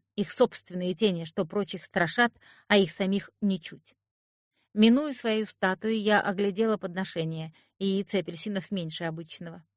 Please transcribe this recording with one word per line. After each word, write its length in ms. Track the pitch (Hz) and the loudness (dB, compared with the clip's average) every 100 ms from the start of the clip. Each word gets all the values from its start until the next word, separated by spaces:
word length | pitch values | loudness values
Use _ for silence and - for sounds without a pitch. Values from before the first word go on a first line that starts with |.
| _ - | _ -6
их 140 | 196 | -4
собственные 640 | - 240 - - 180 180 | 2 2 2 -8 -6 -4
тени, 300 | 185 214 175 | 0 0 0
что 220 | 160 - 165 | -4 -6 -4
прочих 380 | 202 190 180 | -4 -4 -8
страшат, 480 | - 185 170 - 240 - - - - | -6 0 0 2 2 0 -14 -16 2
а 80 | 208 | 4
их 140 | 175 | 4
самих 400 | - 190 196 - _ | 0 -2 -2 -4 _
ничуть. 540 | 202 190 - 147 - _ _ _ _ _ _ _ _ | -2 -2 -6 -18 -20 _ _ _ _ _ _ _ _
Минуя 400 | 208 226 254 302 | 4 6 6 2
свою 320 | 262 233 220 214 | -2 -2 -2 -2
статую, 520 | - 190 185 220 220 | -2 -2 0 -2 0
я 220 | 202 208 | 4 4
оглядела 560 | - 190 202 185 226 208 | 4 0 -2 0 0 0
подношение, 800 | 190 175 190 165 160 160 160 - _ - | -4 -6 -4 -4 -4 -4 -8 -14 _ -4
и 80 | 196 | -2
яиц 280 | 196 196 | 0 0
апельсинов 560 | 196 165 170 214 196 - | -2 -4 -6 -4 -4 -4
меньше 340 | 196 160 160 | -6 -6 -6
обычного. 600 | 170 160 160 - 170 170 - | -6 -6 -12 -14 -14 -16 -20